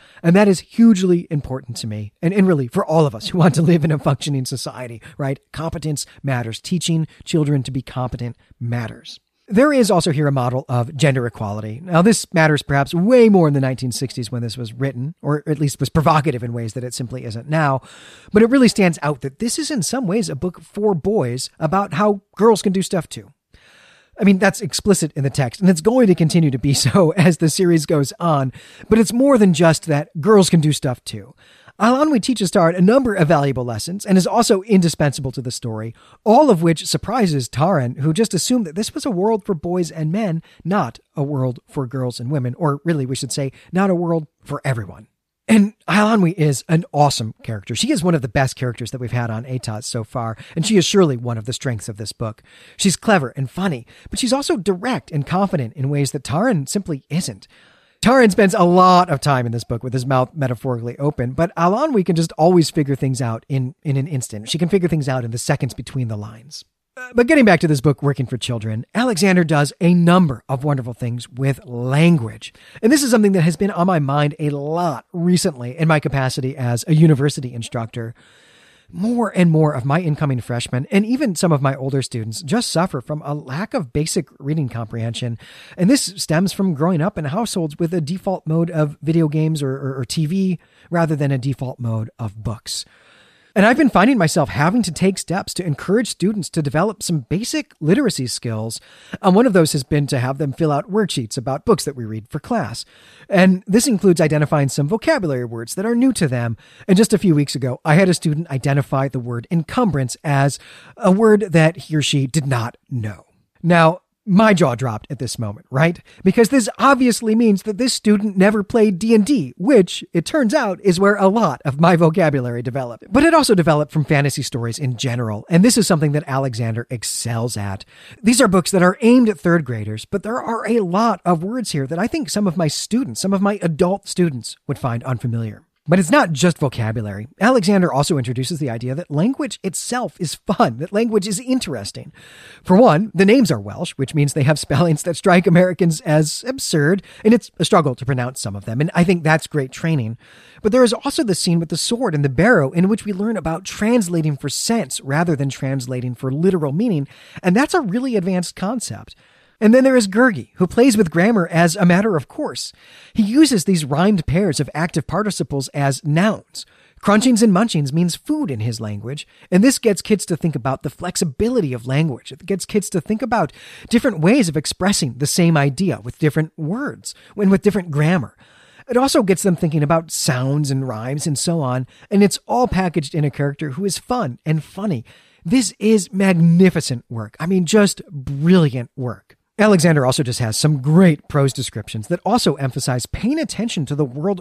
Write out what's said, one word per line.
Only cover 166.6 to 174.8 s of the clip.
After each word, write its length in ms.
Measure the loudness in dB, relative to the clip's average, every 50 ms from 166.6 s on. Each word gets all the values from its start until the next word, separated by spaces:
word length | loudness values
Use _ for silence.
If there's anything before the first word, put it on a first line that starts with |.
| -20 -20 _ _ _ _ _ _
Crunchings 420 | 0 2 2 4 4 4 4 4
and 100 | 4 4
munchings 400 | 4 4 2 0 0 -2 -2 0
means 240 | 0 0 0 0 -2
food 360 | -6 _ -4 -4 -2 -2 -4
in 80 | -4 -4
his 200 | -4 -4 -6 -6
language, 480 | -8 -8 -8 -10 -10 -10 -12 -12 -14 _ _ _ -4 _
and 140 | 2 4 4
this 160 | 4 2 2
gets 240 | 0 0 0 0 0
kids 240 | -2 -2 -2 -2
to 100 | -4 -4
think 180 | -2 -2 -4 -4
about 280 | -4 -4 -6 -6 -6 -8
the 80 | -10
flexibility 840 | -10 -8 -10 -8 -4 -4 -4 -4 -2 -2 -2 0 0 0 -2 -2 -4
of 140 | -6 -6
language. 440 | -2 0 0 0 -2 -4 -8 -12 -18
It 140 | -20 -12 -6
gets 220 | -6 -6 -6 -4
kids 200 | -4 -2 -2 -2 -2
to 100 | -4 -4
think 220 | -4 -4 -4 -4 -4
about 280 | -2 -2 -2 -2 -2 -6 -12 -20 -20 -20 -20 -4 0
different 300 | 0 2 2 0 0 2
ways 280 | 2 4 4 4 2
of 100 | 0 -2
expressing 580 | -4 -4 -6 -6 -2